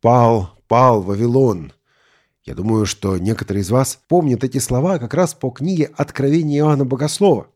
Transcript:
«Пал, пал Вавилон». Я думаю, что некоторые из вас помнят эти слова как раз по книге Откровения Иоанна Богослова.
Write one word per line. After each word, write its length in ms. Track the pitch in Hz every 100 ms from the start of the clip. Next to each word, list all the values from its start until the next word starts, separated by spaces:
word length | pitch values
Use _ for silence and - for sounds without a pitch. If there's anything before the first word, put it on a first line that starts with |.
«Пал, 560 | 117 123 120 117 92 _ _
пал 340 | 117 127 113
Вавилон». 680 | 92 101 117 127 131 92 71 _ _ _ _ _ _ _
Я 100 | -
думаю, 320 | 65 101 110 104
что 320 | - 98 95
некоторые 440 | 95 110 - 98
из 80 | 92
вас 280 | 123 135 - _
помнят 380 | 175 156 120
эти 140 | 135 139
слова 420 | - 123 160 180
как 140 | 117
раз 200 | 165 180
по 160 | - 131
книге 360 | - 151 185 147 -
Откровения 640 | 147 - 139 156 151 143
Иоанна 260 | 151 147
Богослова. 640 | 135 127 147 - 202 127 -